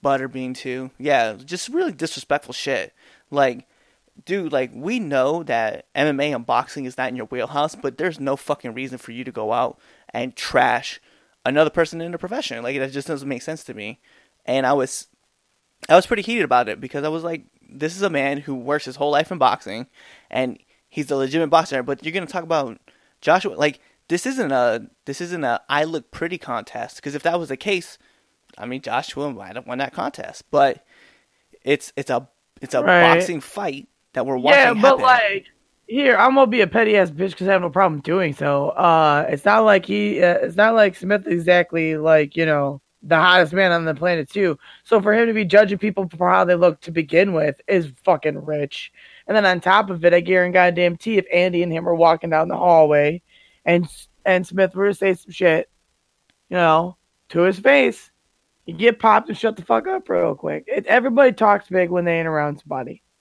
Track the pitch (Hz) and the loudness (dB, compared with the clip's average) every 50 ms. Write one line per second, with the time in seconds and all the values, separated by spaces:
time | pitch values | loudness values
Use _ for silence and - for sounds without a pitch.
0 | - 139 139 135 131 135 123 131 127 127 127 - - 131 127 131 131 127 _ _ | 0 0 -2 -2 -4 -8 -10 -10 -10 -10 -12 -10 -10 -10 -10 -8 -10 -14 _ _
1 | 127 147 143 131 117 113 107 95 131 143 175 180 - - 254 330 370 330 190 131 | -2 0 2 2 2 0 -4 -10 -14 -12 -12 -10 -10 -6 -4 -4 -4 -4 -6 -6
2 | 160 156 - - - _ 139 147 - - 123 - - 147 135 104 92 - _ _ | -8 -8 -8 -10 -6 _ -4 -4 -4 -8 -14 -10 -6 -4 -4 -4 -6 -8 _ _
3 | _ _ _ _ _ _ - 143 139 131 123 - - _ _ _ _ _ _ _ | _ _ _ _ _ _ -2 0 0 0 0 -6 -14 _ _ _ _ _ _ _
4 | _ _ _ - _ - 180 202 180 156 135 135 131 120 107 113 135 180 240 254 | _ _ _ -20 _ -6 -6 -4 -4 -2 -2 -4 -4 -4 -8 -10 -8 -6 -6 -6
5 | 214 151 139 135 127 139 156 170 165 143 127 117 113 110 - - - _ _ - | -6 -4 -2 0 0 0 -2 -4 -4 -4 -4 -2 -2 -4 -6 -8 -14 _ _ -2
6 | 143 156 147 135 143 151 143 120 120 - 120 117 131 - - 151 135 127 127 - | -2 -2 0 -2 -2 -4 -4 -6 -4 -2 -2 -2 -2 -4 -8 -10 -10 -10 -8 -6
7 | 127 127 120 123 110 - - 123 113 123 147 143 147 151 - - - 139 123 - | -8 -6 -6 -8 -10 -8 -6 -8 -6 -6 -4 -4 -4 -4 -6 -6 -8 -8 -6 -4
8 | 156 180 160 143 135 135 135 139 - - 147 - _ 127 110 120 131 135 127 123 | -6 -6 -6 -6 -4 -4 -4 -6 -4 -8 -8 -8 _ -14 -12 -12 -12 -12 -12 -16
9 | - - 117 120 127 131 120 110 110 107 113 120 123 123 - _ _ _ _ _ | -16 -16 -14 -14 -14 -12 -8 -8 -4 -2 -2 -2 -2 -4 -6 _ _ _ _ _
10 | _ _ - 120 120 131 - - - - - 127 127 127 120 120 127 - - - | _ _ -10 -8 -8 -8 -10 -12 -12 -2 2 2 4 4 2 -2 -4 -8 -14 -14
11 | _ _ _ _ _ _ _ _ _ 131 135 147 156 151 _ - 165 156 - 165 | _ _ _ _ _ _ _ _ _ -2 2 2 2 2 _ 0 -2 -2 -2 -10
12 | 165 170 175 170 - 180 214 262 - - 120 113 117 120 135 143 135 135 131 139 | -10 -10 -10 -10 -10 -8 -8 -8 -8 -8 -10 -8 -8 -6 -6 -6 -6 -6 -6 -10
13 | 135 - 160 139 139 139 135 123 - - 156 156 - - 123 107 104 107 120 _ | -8 -8 -8 -8 -6 -8 -10 -10 -8 -12 -12 -12 -14 -16 -16 -14 -14 -14 -14 _
14 | _ _ _ _ _ _ _ _ _ - 123 135 131 127 139 143 127 131 - - | _ _ _ _ _ _ _ _ _ -4 -2 -2 0 0 0 0 -2 -4 -6 -12
15 | - _ _ _ _ _ _ _ _ _ _ _ _ _ _ _ - - 156 180 | -14 _ _ _ _ _ _ _ _ _ _ _ _ _ _ _ 0 4 4 4
16 | 185 - 247 208 190 220 233 233 180 135 127 123 123 110 104 - - 127 - 143 | 6 4 -4 -4 -4 -4 -2 -2 0 2 2 2 2 0 -6 -10 -10 -10 -10 -6
17 | 143 156 156 165 160 170 165 156 - _ _ _ _ _ - 135 151 160 170 190 | -6 -6 -6 -6 -8 -8 -10 -10 -14 _ _ _ _ _ -12 -8 -8 -8 -6 -4
18 | 196 196 165 143 135 139 143 139 139 - 139 127 117 127 147 151 - 131 127 - | -4 -2 -2 -2 -2 -2 -4 -6 -8 -10 -10 -10 -4 -4 -4 -4 -4 -8 -8 -4
19 | 139 147 147 143 160 - 185 165 135 123 104 - - 104 98 113 127 _ _ _ | -2 0 0 0 0 -2 -2 0 0 0 0 0 -6 -12 -12 -12 -12 _ _ _
20 | - - - _ _ _ - 120 131 127 104 _ _ _ _ _ _ _ _ - | -20 -20 -20 _ _ _ -6 -4 -4 -4 -6 _ _ _ _ _ _ _ _ -10
21 | 147 - 147 135 135 131 135 165 170 147 156 160 160 - 143 135 123 127 139 - | -6 -4 -2 -2 -2 -2 -2 -2 0 2 2 2 2 2 -4 -6 -4 -4 -8 -8
22 | - 156 160 196 180 160 - 185 165 165 165 156 139 123 113 _ _ _ _ _ | -8 -8 -8 -8 -8 -6 -8 -10 -6 -2 -2 -2 -2 -4 -10 _ _ _ _ _
23 | _ _ _ _ - - 160 185 - 202 113 82 147 151 143 _ _ _ _ _ | _ _ _ _ 0 2 2 2 2 -4 -4 -2 -2 -2 -2 _ _ _ _ _
24 | _ _ 160 175 - 254 269 262 233 151 135 127 123 120 110 117 110 - _ _ | _ _ -6 -4 -4 -6 -4 -4 -4 -2 0 2 2 2 0 -2 -6 -12 _ _
25 | _ - 139 - 175 170 180 170 151 123 120 - _ _ 139 147 156 160 165 156 | _ -14 -10 -10 -10 -10 -8 -6 -4 -2 -4 -4 _ _ -2 -2 -2 -2 -4 -10
26 | 117 _ - - 165 170 180 175 - - 127 113 104 - - 120 113 107 - - | -10 _ -10 -8 -8 -8 -8 -10 -10 -10 -10 -10 -10 -12 -12 -12 -12 -12 -14 -14
27 | - 143 139 147 - 165 165 175 170 139 135 131 - 208 202 180 165 - - _ | -12 -10 -10 -4 -4 -2 -2 -2 -4 -6 -10 -10 -6 -4 -4 -4 -6 -10 -20 _
28 | _ _ _ _ _ _ _ _ _ _ _ _ - 120 123 135 - 127 110 123 | _ _ _ _ _ _ _ _ _ _ _ _ -12 -12 -12 -12 -10 -6 -6 -6
29 | 139 - - - 143 147 131 101 98 92 98 120 127 - 123 127 139 - - - | -6 -6 -10 -8 -8 -8 -8 -10 -14 -16 -16 -16 -12 -12 -8 -6 -6 -8 -6 -8
30 | 185 - - - - - - - - _ - 147 139 139 - - _ _ _ _ | -8 -8 -8 -12 -16 -16 -18 -20 -18 _ 0 2 2 2 0 -4 _ _ _ _
31 | _ _ _ _ _ _ _ _ _ _ _ _ _ - 143 147 - - _ - | _ _ _ _ _ _ _ _ _ _ _ _ _ -2 -2 -2 -2 -10 _ -12
32 | 139 - 131 123 123 _ _ _ _ _ _ _ - 131 - 131 - - 180 175 | -6 -4 -4 -4 -4 _ _ _ _ _ _ _ -14 -4 -4 0 2 4 6 6
33 | 175 170 165 165 185 180 175 151 - - - 202 202 180 139 139 - _ _ _ | 6 6 6 4 2 -2 -6 -8 -10 -10 -10 -8 -6 -6 -8 -8 -14 _ _ _
34 | _ _ _ 131 127 135 135 127 123 277 294 277 277 247 240 214 208 269 269 262 | _ _ _ -6 -4 -2 -4 0 2 4 6 6 6 4 2 4 4 4 4 6
35 | 262 254 254 240 220 202 196 196 196 _ _ _ _ _ _ _ _ - 220 262 | 4 4 4 4 4 0 -4 -6 -8 _ _ _ _ _ _ _ _ -6 -4 0
36 | 285 269 240 190 220 254 262 277 269 233 220 240 208 170 - 220 226 214 214 202 | 2 2 4 4 4 4 6 4 4 4 4 0 0 2 2 2 2 4 4 4
37 | 185 170 151 147 185 190 170 - 185 190 196 185 180 170 139 180 196 185 156 147 | 2 2 -2 -6 -6 -6 -4 -4 0 2 2 2 0 0 0 2 2 2 2 -2
38 | - - 165 190 185 156 139 - - 143 143 143 143 156 - - - 175 165 160 | -4 -2 -2 -2 -2 -2 -4 -4 -2 -2 0 0 -2 -2 -2 2 4 4 4 6
39 | 160 151 147 147 151 - - 143 - 202 208 220 220 214 202 190 180 - 196 208 | 4 4 4 2 0 -2 -4 -2 2 2 4 4 4 4 4 4 2 -2 -4 -2
40 | 208 208 208 139 180 175 175 - - 170 165 185 208 220 226 226 214 196 180 - | -2 -2 0 2 2 2 2 2 -2 -4 2 2 4 4 6 4 4 4 2 -4
41 | - 185 208 208 196 - 180 175 165 170 180 180 175 - - 165 160 160 160 156 | -4 -2 -2 -2 0 -2 -4 -2 2 2 4 4 2 0 -2 -4 -2 -2 -2 -2
42 | 151 160 160 156 151 143 _ 165 165 160 151 147 143 139 143 139 _ _ _ _ | 2 4 4 4 4 2 _ -2 0 0 0 0 0 -2 -6 -8 _ _ _ _
43 | - 147 165 160 160 185 180 180 175 151 165 185 196 185 170 170 165 160 156 139 | -2 0 2 4 6 6 6 6 4 2 2 2 2 2 2 0 0 -2 -4 -2
44 | 160 180 175 165 147 - - 202 196 180 151 - _ - - _ _ - 233 214 | -2 -2 -2 -2 -4 -6 -4 -2 0 0 -2 -4 _ -20 -20 _ _ 2 2 2
45 | 190 214 208 226 233 233 220 214 214 175 175 202 220 196 202 190 - 214 190 - | 4 4 2 2 2 2 0 -2 -2 4 6 6 6 6 2 -4 -4 -4 -4 -4
46 | 190 175 - 160 180 180 180 185 185 175 180 170 175 180 151 _ - - 165 165 | -6 -6 -4 -2 0 2 4 4 4 4 4 4 4 2 2 _ -12 -8 -6 -6
47 | 160 143 160 165 - 202 185 160 151 151 139 _ _ - 202 185 165 147 127 _ | -4 0 2 2 2 2 0 -2 -2 -2 -4 _ _ -2 0 0 0 -2 -12 _
48 | _ - 175 143 - 156 147 143 147 156 151 147 147 143 - - - - _ _ | _ 0 0 2 0 -4 -6 -4 -8 -6 -6 -4 -6 -6 -8 -14 -16 -16 _ _
49 | - - - - _ - 202 214 208 190 180 175 - 185 185 208 220 196 190 170 | -20 -20 -20 -20 _ -2 0 2 2 2 0 0 2 4 4 4 2 0 -6 2
50 | 160 175 170 175 170 - 185 185 180 180 180 185 180 180 175 170 175 175 175 165 | 2 4 4 4 2 2 2 2 2 2 2 4 4 4 2 2 0 0 0 -2
51 | - 220 226 202 180 - - 175 180 185 175 170 175 175 160 165 170 170 170 165 | -6 -2 -2 -2 -2 0 0 0 2 2 0 -2 -2 -2 -4 -6 -2 -2 2 4
52 | 165 165 165 165 - 170 160 156 160 - - - - 180 170 165 156 151 151 147 | 4 4 4 4 0 -2 0 0 0 0 -2 0 2 4 6 6 6 6 6 4
53 | 147 147 160 175 _ _ _ _ _ _ _ _ _ - 170 175 175 160 - - | 4 2 0 -4 _ _ _ _ _ _ _ _ _ 2 2 2 2 -2 -10 -20
54 | - _ _ _ _ 196 185 185 185 - 175 190 190 180 185 185 196 202 196 - | -20 _ _ _ _ 0 0 0 0 -4 0 0 0 0 0 -2 -2 -2 -2 0
55 | - 190 185 175 - - 165 - - 175 160 160 - _ _ _ _ _ _ _ | 0 -2 -2 -2 -6 -20 -10 0 2 2 2 2 -2 _ _ _ _ _ _ _
56 | _ _ _ _ _ _ _ _ _ _ 180 180 175 165 156 160 170 180 180 _ | _ _ _ _ _ _ _ _ _ _ -2 2 4 4 4 4 2 -2 -8 _
57 | _ _ _ _ _ _ - 170 175 185 196 185 196 - 277 285 262 247 226 - | _ _ _ _ _ _ 0 2 2 2 0 2 2 4 4 6 4 2 0 -6
58 | - _ _ _ _ _ _ _ _ _ _ _ _ - 165 160 202 233 226 226 | -16 _ _ _ _ _ _ _ _ _ _ _ _ -16 -8 2 2 2 2 4
59 | - 226 214 220 233 - 214 - - 226 220 - 170 _ 226 226 - 381 381 381 | 2 4 4 4 2 -2 -10 -4 -4 -4 -4 -4 -4 _ -2 0 0 -2 -6 -6
60 | 381 - 190 175 175 - - - - 156 151 151 - - - - - - 202 247 | -4 -2 -2 0 0 0 -2 -4 -6 -8 -8 -8 -6 -6 -6 -6 -2 2 0 2
61 | 240 269 233 262 277 254 - - 226 208 202 202 - _ 180 185 180 170 180 180 | 2 2 2 4 4 4 4 4 2 2 2 2 0 _ 0 0 0 0 0 -2
62 | 175 175 170 165 165 165 160 151 147 147 147 143 _ 151 143 131 123 123 - _ | 0 0 0 -2 -2 -2 -2 -2 -2 -2 -4 -8 _ -10 -10 -8 -8 -10 -14 _
63 | _ _ _ _ | _ _ _ _